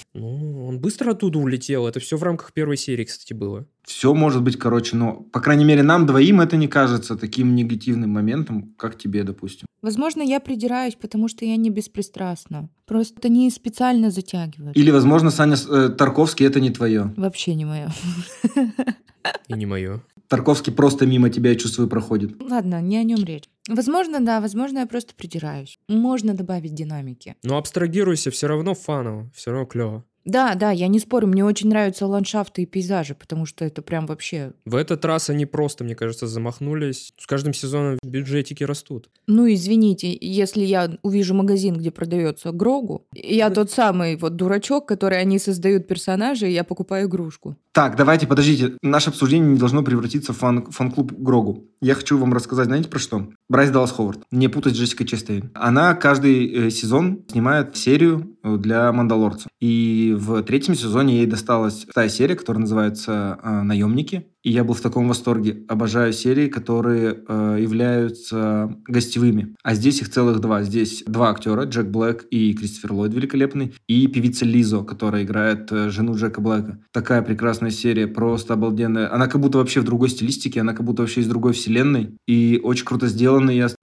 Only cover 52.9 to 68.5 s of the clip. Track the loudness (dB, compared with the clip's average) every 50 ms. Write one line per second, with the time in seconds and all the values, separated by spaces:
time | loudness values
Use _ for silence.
52.9 | -4 -6 -6 -4 -4 -6 -6 -6 -12 _ _ 0 2 4 4 4 4 2 2 2
53.9 | 0 -2 -4 -4 -4 -8 -10 _ 0 2 2 2 0 0 0 0 0 0 -2 -2
54.9 | -2 -4 -4 -4 -4 -6 -6 -6 -6 -6 -6 -10 -8 -4 0 2 4 4 4 4
55.9 | 4 4 4 4 4 4 6 4 4 4 2 0 0 0 0 0 0 -2 -2 0
56.9 | 2 2 2 0 -2 -4 -8 -6 -2 0 2 2 2 2 0 -2 -6 -2 2 2
57.9 | 4 6 6 4 4 2 -4 -8 -14 _ -4 -4 -2 -2 0 0 2 2 2 2
58.9 | 2 2 2 2 2 2 2 0 -2 -4 -12 -18 -8 _ 0 2 2 2 2 2
59.9 | 2 2 2 2 0 0 0 -2 -2 -2 0 0 0 0 2 0 0 0 0 0
60.9 | 0 2 4 4 4 4 2 2 0 -2 -2 0 0 0 0 0 -2 -6 -12 -4
61.9 | -2 0 0 0 2 2 0 0 0 -2 -4 -4 -2 -2 -2 0 0 0 0 0
62.9 | -2 -6 -6 -6 -4 -4 -4 -4 -6 -8 -6 -4 -2 -2 0 0 2 2 2 2
63.9 | 2 0 -2 -2 -6 -8 -8 -12 _ _ -2 0 2 2 2 0 0 -2 -2 -2
64.9 | 0 0 0 0 0 0 0 -2 0 0 0 -2 -4 -4 -6 -4 -2 -2 -2 0
65.9 | 0 0 0 0 0 0 0 0 2 2 2 0 -2 -6 -4 -2 -2 0 2 2
66.9 | 2 2 0 0 -2 -6 -8 -4 -2 -2 0 0 0 0 0 0 0 0 0 2
67.9 | 2 0 0 -2 -4 -8 -12 -8 -4 -2 -2 0